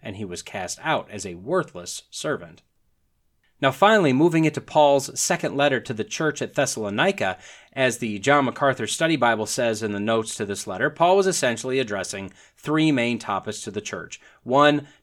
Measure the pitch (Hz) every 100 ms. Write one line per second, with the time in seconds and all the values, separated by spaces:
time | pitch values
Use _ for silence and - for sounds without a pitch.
0 | 110 98 98 87 - 101 87 - 160 131
1 | - 104 - 87 107 180 - 87 - -
2 | - - 160 131 85 82 _ _ _ _
3 | _ _ _ _ _ _ 135 135 208 220
4 | 151 127 170 160 160 151 - 156 147 139
5 | - - - 175 139 135 143 127 - 107
6 | 107 - 156 139 123 - 135 117 104 107
7 | 180 196 95 92 - - _ 135 127 117
8 | 117 101 110 143 127 - 139 127 107 -
9 | 165 151 117 110 107 - 117 107 110 101
10 | 107 113 110 - 101 98 104 92 143 -
11 | 175 196 190 175 127 113 131 135 117 98
12 | 92 98 95 - _ _ - 156 156 135
13 | 117 117 - 98 110 - 110 101 - 90
14 | 82 - - _ 117 135 147 147 143 _